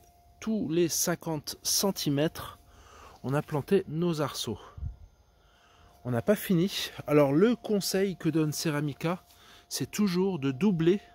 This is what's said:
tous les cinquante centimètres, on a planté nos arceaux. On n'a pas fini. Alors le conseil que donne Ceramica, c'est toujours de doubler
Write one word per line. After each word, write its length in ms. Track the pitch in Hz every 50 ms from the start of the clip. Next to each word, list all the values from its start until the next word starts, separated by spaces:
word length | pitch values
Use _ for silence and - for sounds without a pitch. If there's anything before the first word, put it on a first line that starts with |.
| - - _ _ _ - - -
tous 300 | - 220 220 208 - -
les 200 | 156 170 175 156
cinquante 680 | - - - 185 170 160 - 170 160 147 - - - -
centimètres, 960 | - - - - - 196 190 - - 151 143 139 151 170 - - - - - - - - - - - - - - - - - - -
on 100 | 127 135
a 60 | 147
planté 420 | - - 160 143 127 - 196 185 -
nos 340 | - 147 160 175 175 165 151
arceaux. 380 | 151 127 - - - 123 101 - - - - - - - - - - - _ _ _ _ _ _ _ _ _ _ _ _ _ _ - - - - _
On 80 | 127
n'a 100 | 123 117 -
pas 120 | - 208
fini. 540 | 208 - - 190 160 175 196 - - - - - - -
Alors 260 | - 147 151 147 135
le 240 | 143 156 196 240 240
conseil 600 | - - - 214 202 170 - - 190 196 202 175
que 140 | - - 165
donne 220 | 143 160 156 151
Ceramica, 720 | 147 - - 170 147 147 151 147 131 - - 165 180 175 - _ - - - - - - _ _
c'est 200 | - - 139 -
toujours 500 | - - 208 196 175 180 190 196 185 156
de 120 | 131 139
doubler 480 | 131 127 185 220 190 156 165 170 196 202 - -